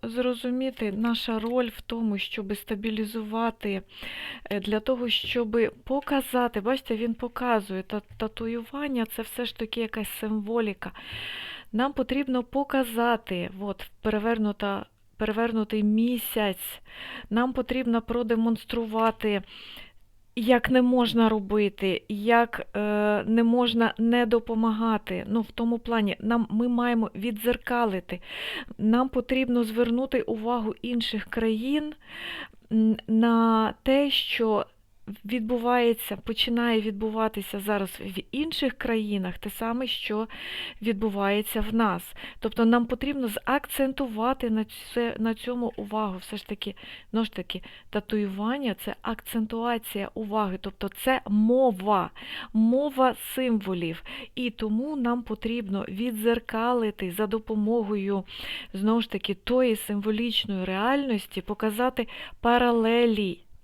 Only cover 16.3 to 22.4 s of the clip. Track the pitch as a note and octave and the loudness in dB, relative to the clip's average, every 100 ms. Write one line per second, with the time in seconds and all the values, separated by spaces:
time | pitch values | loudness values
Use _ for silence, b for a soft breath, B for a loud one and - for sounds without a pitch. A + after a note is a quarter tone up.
16.3 | A#3 G#3 F#3+ - - - B B B B | 0 0 -2 -8 -14 -18 B B B B
17.3 | G#3+ B3+ C4 A#3+ B3+ A#3+ A#3 A3 A#3 A#3 | 0 0 0 -2 0 2 0 0 -2 2
18.3 | A3+ A3+ A3+ - A#3+ A3+ A3 A3+ G#3+ A3 | 2 2 0 -2 -4 -2 2 2 2 0
19.3 | G3+ - B B B B B - - _ | 0 -4 B B B B B -20 -20 _
20.3 | - A3+ A#3+ A#3+ B3+ B3 B3+ A#3 A3+ A3 | 0 6 6 6 4 6 4 4 6 4
21.3 | A3 G3 G#3+ G#3 G3+ F#3+ F3+ - G#3 G#3+ | 4 0 2 2 0 0 0 -4 -2 4
22.3 | A#3 | 6